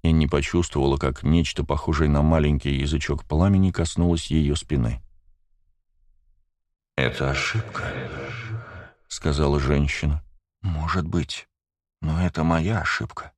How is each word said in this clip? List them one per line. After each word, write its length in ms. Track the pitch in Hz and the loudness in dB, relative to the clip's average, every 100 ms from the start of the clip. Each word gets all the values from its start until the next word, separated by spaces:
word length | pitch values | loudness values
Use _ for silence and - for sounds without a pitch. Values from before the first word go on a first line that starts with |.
И 100 | 82 | 4
не 140 | 80 73 | 4 4
почувствовала, 680 | 73 73 87 85 73 69 69 | 2 2 0 0 0 2 2
как 260 | 67 - | 0 -2
нечто 420 | 71 82 76 - | 2 2 2 -4
похожее 440 | 73 76 - 76 76 | -2 -2 0 0 2
на 140 | 73 | 4
маленький 520 | 76 80 73 73 71 | 4 4 4 0 0
язычок 500 | 69 71 78 - 73 | -2 0 -2 -2 -6
пламени 460 | - 76 95 98 95 | -2 2 4 4 2
коснулось 600 | - 82 - 87 82 - | 0 -2 2 2 2 0
ее 240 | 78 71 71 | 0 2 -2
спины. 460 | - 73 57 58 - - _ _ _ _ _ _ _ _ _ _ _ _ _ _ _ _ _ - | -2 -2 -2 -4 -10 -20 _ _ _ _ _ _ _ _ _ _ _ _ _ _ _ _ _ -2
«Это 340 | 64 - 67 | -2 0 -2
ошибка», — 540 | 69 - 113 - - - - - - - - - 113 - - - _ _ | -2 -2 -4 -6 -8 -6 -8 -10 -10 -10 -10 -10 -10 -12 -18 -20 _ _
сказала 520 | - 80 71 73 71 | -4 0 2 2 2
женщина. 600 | 69 73 73 - 76 73 - - _ _ | 2 2 2 0 0 -2 -6 -20 _ _
«Может 440 | 98 78 80 92 76 | -4 -2 -2 -2 0
быть, 420 | 85 71 - - _ _ _ _ _ | -2 -2 -8 -14 _ _ _ _ _
но 200 | 78 80 | -4 0
это 220 | 90 82 | 0 0
моя 380 | 80 82 85 113 | 2 2 0 -2
ошибка. 520 | - - - - - | -2 -4 -6 -10 -16